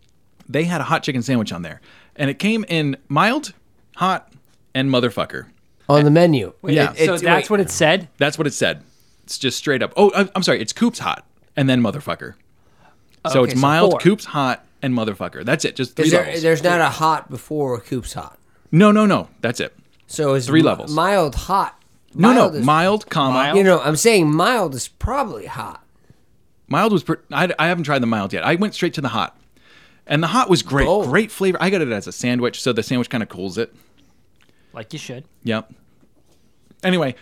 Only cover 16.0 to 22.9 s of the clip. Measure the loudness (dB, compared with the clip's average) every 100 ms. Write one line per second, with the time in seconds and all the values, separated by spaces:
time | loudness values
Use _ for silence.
16 | 2 2 0 -2 0 2 2 2 0 0
17 | 0 0 -4 -14 -8 -4 -4 -4 -6 -8
18 | -8 -12 -14 -18 _ _ _ 6 6 6
19 | 4 2 -2 _ -4 -4 -8 -10 _ _
20 | -12 -4 0 0 2 4 4 0 -4 -2
21 | 2 2 0 -4 -2 -2 -2 -8 _ _
22 | _ 2 4 6 4 2 2 2 2